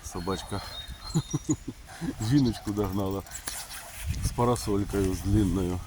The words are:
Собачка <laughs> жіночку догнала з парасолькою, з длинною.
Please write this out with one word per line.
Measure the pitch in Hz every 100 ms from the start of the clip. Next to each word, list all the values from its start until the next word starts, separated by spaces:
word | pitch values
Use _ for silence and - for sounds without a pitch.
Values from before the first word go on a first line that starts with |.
Собачка | - 95 87 92 - 101 - - - - - 160 - 143
<laughs> | - 302 - - - - 165 - 110
жіночку | 147 127 107 -
догнала | 101 101 95 98 98 - - - - - - - - - - -
з |
парасолькою, | - 120 123 - 101 98 101 95 92
з |
длинною. | 90 104 98 90 90 90